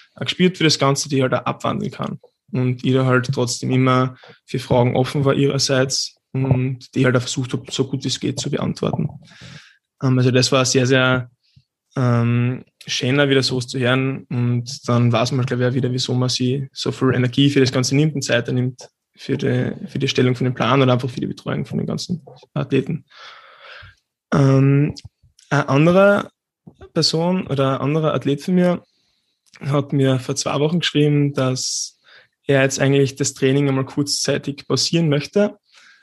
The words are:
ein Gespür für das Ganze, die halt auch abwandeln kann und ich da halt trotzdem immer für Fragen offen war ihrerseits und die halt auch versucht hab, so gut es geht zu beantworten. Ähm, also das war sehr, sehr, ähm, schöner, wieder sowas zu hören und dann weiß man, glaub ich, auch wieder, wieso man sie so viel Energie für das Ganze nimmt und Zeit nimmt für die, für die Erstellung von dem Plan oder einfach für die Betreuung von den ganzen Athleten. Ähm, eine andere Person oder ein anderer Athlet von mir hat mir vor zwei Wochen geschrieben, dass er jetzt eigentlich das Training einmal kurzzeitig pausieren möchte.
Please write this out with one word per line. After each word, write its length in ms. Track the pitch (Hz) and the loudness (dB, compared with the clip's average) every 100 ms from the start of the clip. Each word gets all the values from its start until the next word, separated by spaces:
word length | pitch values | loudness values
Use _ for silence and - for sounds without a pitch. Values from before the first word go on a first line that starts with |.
| _ | _
ein 120 | - 131 | -10 -8
Gespür 260 | - 180 | 2 2
für 120 | 185 160 | 2 0
das 120 | - | 2
Ganze, 320 | 139 139 147 | 2 0 -2
die 140 | 135 | 0
halt 100 | 131 | 0
auch 120 | 127 - | 0 -4
abwandeln 460 | 135 - - 104 | -4 -4 -4 -6
kann 280 | - - 139 - _ _ | -8 -10 -10 -16 _ _
und 340 | 127 127 123 127 | -2 -2 -2 0
ich 80 | |
da 120 | 131 131 | 2 4
halt 220 | 127 123 | 2 0
trotzdem 380 | 135 120 - 127 | -2 -4 -4 -2
immer 440 | 131 131 127 127 127 - - _ | 2 4 4 2 -4 -20 -20 _
für 140 | 139 | -10
Fragen 360 | - 123 123 - | 0 2 2 2
offen 300 | 131 151 135 | -2 0 0
war 80 | |
ihrerseits 840 | 135 139 139 - 131 135 - - - _ | 2 2 0 0 0 0 -2 -8 -12 _
und 600 | 131 135 127 127 127 - | -4 0 0 0 -6 -6
die 120 | 127 131 | 0 2
halt 100 | 123 | 2
auch 60 | |
versucht 320 | 123 - 127 | -2 -6 -6
hab, 180 | 127 - | -6 -8
so 140 | - 131 | -4 -4
gut 180 | 135 131 | -4 -4
es 140 | - | -4
geht 200 | - - | -4 -4
zu 120 | 143 | -6
beantworten. 580 | 143 - - - - - - - - - - - _ _ _ | -4 -4 -2 -2 -2 -4 -8 -20 -20 -20 -20 -20 _ _ _
Ähm, 140 | 135 127 | 0 2
also 100 | 127 | 4
das 220 | 123 127 | 4 2
war 120 | 135 | 2
sehr, 220 | 127 135 123 | 2 2 2
sehr, 460 | 131 127 127 123 _ _ _ _ _ _ - | 4 4 2 -2 _ _ _ _ _ _ -2
ähm, 720 | 123 120 117 120 120 127 - _ - | 2 2 2 2 0 -4 -10 _ -8
schöner, 440 | - 123 143 143 | -4 0 2 4
wieder 120 | 135 | 2
sowas 260 | 127 127 120 | 0 -4 -6
zu 120 | 139 | -4
hören 460 | 120 131 131 135 - | 0 0 0 -6 -6
und 580 | 123 120 120 120 - - | -2 0 0 -4 -10 0
dann 240 | 120 120 | 2 4
weiß 200 | 117 123 | 2 0
man, 140 | 135 123 | -2 -2
glaub 140 | 123 | 0
ich, 60 | 123 | 0
auch 80 | |
wieder, 180 | 135 127 | 0 -2
wieso 220 | 127 127 | -4 -2
man 160 | 123 127 | -2 -2
sie 380 | - 127 135 135 | 0 -2 -2 -6
so 180 | - 127 | -6 -6
viel 220 | 123 131 | 0 0
Energie 360 | 123 123 120 143 | 2 0 2 2
für 120 | 143 | 4
das 100 | 127 | 2
Ganze 240 | 131 123 135 | 2 0 2
nimmt 200 | 156 143 | 2 0
und 60 | |
Zeit 300 | 131 120 120 | -2 -2 0
nimmt 380 | 127 127 123 - _ _ _ | -2 -2 -6 -18 _ _ _
für 220 | - 131 | -6 -2
die, 340 | 127 123 127 - - | 0 0 -2 -6 -10
für 100 | - | -6
die 80 | 135 | -2
Erstellung 300 | - 127 127 | 0 0 2
von 100 | 127 | -2
dem 80 | |
Plan 280 | 120 117 139 | 0 2 4
oder 120 | 131 | 4
einfach 160 | 123 127 | 2 -2
für 120 | - | -6
die 60 | 95 | -8
Betreuung 380 | - - 151 147 | -8 -6 -6 -4
von 120 | - | -6
den 100 | - | -4
ganzen 360 | - - 175 - - - | -6 -6 -8 -10 -20 -10
Athleten. 520 | 147 139 135 - 160 - - - - - - - - - _ _ _ _ | -8 -2 -2 -2 -8 -10 -20 -20 -20 -20 -20 -20 -20 -20 _ _ _ _
Ähm, 600 | 160 139 135 135 139 147 - - - _ _ _ | 2 4 4 4 2 0 -4 -16 -20 _ _ _
eine 200 | 143 147 | -2 2
andere 600 | 135 160 180 196 202 - _ _ _ - _ - | 2 4 6 4 2 -2 _ _ _ -20 _ -8
Person 540 | - 151 160 170 185 - | 0 0 0 0 -2 -2
oder 280 | 139 135 131 | 0 0 0
ein 60 | |
anderer 320 | 135 156 156 | 0 0 0
Athlet 280 | 135 139 143 | 0 -2 -2
von 140 | - 180 | 0 2
mir 280 | 180 175 - _ _ _ _ _ _ - | 2 0 -6 _ _ _ _ _ _ -10
hat 320 | 135 143 143 | -2 -2 0
mir 260 | 143 135 131 | 2 2 2
vor 160 | 123 135 | -2 -6
zwei 240 | - 147 | -4 0
Wochen 200 | 147 170 | 0 0
geschrieben, 540 | - 147 147 147 143 | 0 2 2 2 0
dass 640 | 143 131 127 - - - - _ - _ _ - | 0 -2 -2 -4 -6 -8 -14 _ -20 _ _ 0
er 160 | 139 | 2
jetzt 180 | 135 - | 2 2
eigentlich 360 | 135 139 135 135 | 2 2 2 0
das 180 | 139 | -6
Training 360 | - 135 139 139 | 0 2 2 2
einmal 160 | 135 127 | 0 -2
kurzzeitig 800 | - 143 - - 139 139 139 - | -4 -2 -2 -2 -2 -4 -10 -4
pausieren 400 | 131 - 165 165 | -2 0 0 2
möchte. 500 | 143 147 202 208 - _ _ - _ | 0 0 0 0 -2 _ _ -20 _